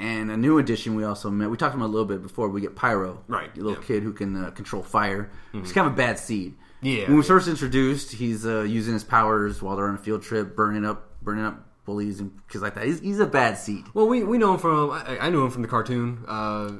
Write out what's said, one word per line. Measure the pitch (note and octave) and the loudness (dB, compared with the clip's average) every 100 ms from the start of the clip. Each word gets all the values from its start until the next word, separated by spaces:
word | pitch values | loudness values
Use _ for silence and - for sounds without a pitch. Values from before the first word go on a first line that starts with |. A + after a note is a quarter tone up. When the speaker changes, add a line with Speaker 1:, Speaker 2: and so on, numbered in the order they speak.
Speaker 1:
and | A2 A2+ G#2+ | -6 -4 -2
a | A2 | 2
new | C3 D#3 | 4 6
addition | C3 A2 A#2+ A2 | 4 0 -2 -2
we | |
also | G#2+ G2+ G#2+ | -2 -4 -2
met. | G2+ G#2+ | -2 -2
We | A2+ | 0
talked | D3+ | -2
about | C3+ A2 | -2 -2
a | |
little | G#2+ G#2 | 0 0
bit | G2 | -2
before. | F#2+ - G#2+ | -6 -4 -2
We | G2+ | -2
get | G2 - | -6 -2
Pyro, | B2+ G#2 F#2 F2+ - | 0 0 -2 -6 -6
Speaker 2:
Right, | A2 D#2+ | -6 -6
Speaker 1:
the | - | -8
little | G#2 G2+ | -6 -6
Speaker 2:
yeah. | - | -2
Speaker 1:
kid | G#2+ | -2
who | G#2+ | -2
can, | G2+ G2+ F#2+ | -4 -4 -4
uh, | F#2 | -6
control | - G#2 G#2 | -8 -8 -8
fire. | F2 G#2+ G#2 G2 G#2 - - | -4 0 0 -2 -6 -12 -12
He's | G#2+ | -10
Speaker 2:
Mm-hmm. | F#2 | -2
Speaker 1:
kind | G3 D#3+ | 0 2
of | |
a | A#2+ | 2
bad | B2 G2+ | 0 -2
seed. | - A2 F2+ - - - | -4 -4 -4 -10 -20 -8
Speaker 2:
Yeah, | C3+ A#2+ G2 | -2 0 6
Speaker 1:
When | D3 | 6
we | |
Speaker 2:
yeah. | C#3+ | 8
Speaker 1:
first | F#3 F3 | 6 6
introduced, | D3+ C3 C3 C3 C#3 - | 0 2 4 4 2 -4
he's, | A2 A#2+ A2 A2+ | -4 -2 -2 -2
uh, | A2 | 0
using | G#2+ A2+ A2 | 0 0 0
his | A2 | -2
powers | G#2 A#2 A2 G#2+ G#2 G2+ | 2 2 4 4 0 -2
while | G2 G2 | -4 -2
they're | G2+ | -2
on | |
a | G2+ | -2
field | G#2+ G#2+ | -4 -4
trip, | - A2 G2 F#2+ | -2 -4 -2 0
burning | G#2+ G#2+ | 0 2
up, | G#2+ G#2 - - | -2 -4 -8 -10
burning | - G#2+ | -6 -4
up | A2 - - _ | -4 -6 -14 _
bullies | - G#2 G#2 G2 | -8 -6 -4 -6
and | G2 - - | -10 -12 -12
kids | G#2 | -8
like | G#2 | -6
that. | G#2 A#2 | -4 -2
He's, | D#3+ | -2
he's | G3 G3+ | -2 0
a | G3+ | 2
bad | C#3+ A#2+ G2 | 4 2 2
seed. | - G2+ - | -4 -6 -4
Speaker 2:
Well, | G#3 A3 | 2 4
we, | B3 | 4
we | G3+ A#3+ | 2 4
know | G#3 | 4
him | F3+ | 4
from, | E3 D3+ D3 | 4 4 2
I, | D3+ - A#2 | -2 -6 -2
I | C#3+ | 2
knew | E3+ | 4
him | C3 | 2
from | A#2+ | 0
the | A2+ | -2
cartoon. | A#2+ A2 B2 A#2+ A#2+ A#2 | 0 0 0 -2 -4 -6
Uh, | G#2+ G#2+ G#2 G#2 G2+ | -4 -4 -4 -4 -8